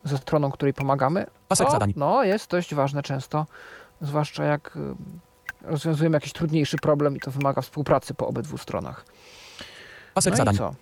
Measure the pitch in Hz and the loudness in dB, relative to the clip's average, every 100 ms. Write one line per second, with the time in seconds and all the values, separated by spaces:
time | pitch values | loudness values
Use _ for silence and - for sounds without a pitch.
0 | - 139 - 156 143 - 143 135 139 139 | -2 -4 0 0 0 0 0 0 0 2
1 | 131 180 - _ _ 190 226 302 202 185 | 2 0 -4 _ _ 2 4 4 2 0
2 | 143 233 226 208 - 175 175 147 139 143 | 2 4 4 0 0 -2 -2 0 0 0
3 | - 139 - 151 156 - - - - _ | -4 -6 -4 -4 -4 -10 -20 -20 -20 _
4 | 147 147 147 - 147 147 - - 143 131 | -4 -2 -2 -2 0 0 -4 -10 -8 -8
5 | - 170 - _ - - - 151 165 151 | -14 -16 -20 _ -18 -14 -6 -2 0 2
6 | 165 151 143 - 165 156 143 156 - 147 | 4 2 0 -4 0 2 2 0 2 4
7 | 147 139 - 131 139 139 127 - 139 143 | 2 0 -6 0 0 0 -4 -6 2 2
8 | - 143 - 113 120 139 - 85 82 - | 2 -6 -4 -4 -6 -10 -6 -6 -6 -12
9 | - - - - - - - - - - | -16 -20 -20 -20 -20 -18 -18 -18 -20 -20
10 | - - 196 185 - 101 101 - | -4 0 2 4 4 2 0 -6